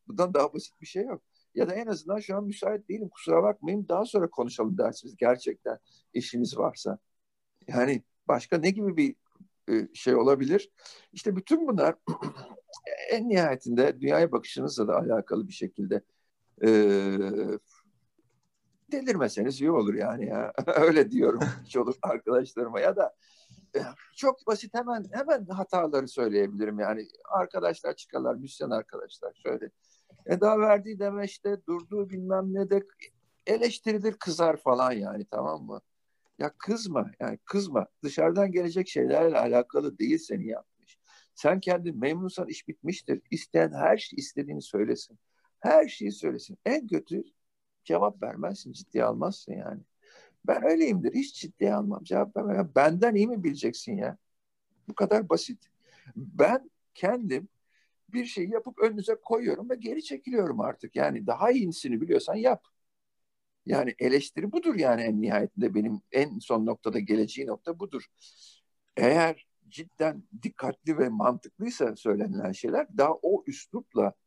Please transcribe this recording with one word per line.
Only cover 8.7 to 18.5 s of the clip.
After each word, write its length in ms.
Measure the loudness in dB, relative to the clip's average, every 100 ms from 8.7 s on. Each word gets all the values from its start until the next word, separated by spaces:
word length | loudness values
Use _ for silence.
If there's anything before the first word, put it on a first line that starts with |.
gibi 260 | 0 0 2
bir, 200 | 0 0 _ _ -20 _ -2
e, 260 | 0 -2
şey 200 | -2 2
olabilir? 560 | 4 6 4 4 2 0 _ -20 -20 _
İşte 240 | -6 -4 -4
bütün 320 | 2 2 2
bunlar 260 | 2 2 0 -4
<clears throat> 1040 | -6 -8 -12 -18 -20 _ -18 -12 -10 -2
en 180 | -2 2
nihayetinde 720 | 4 4 0 0 4 4 2
dünyaya 320 | 2 4 4
bakışınızla 560 | 2 -4 -6 -4 -2 2
da 80 | 2
alakalı 520 | 2 0 0 -4 -4
bir 40 |
şekilde, 500 | -8 -8 -6 -4 -4 -4 _ _ _ _ _
e, 60 | 6 8 8 4 2 0 -2 -2 -4 -6 -10 _ _ _ _ _ _ _ _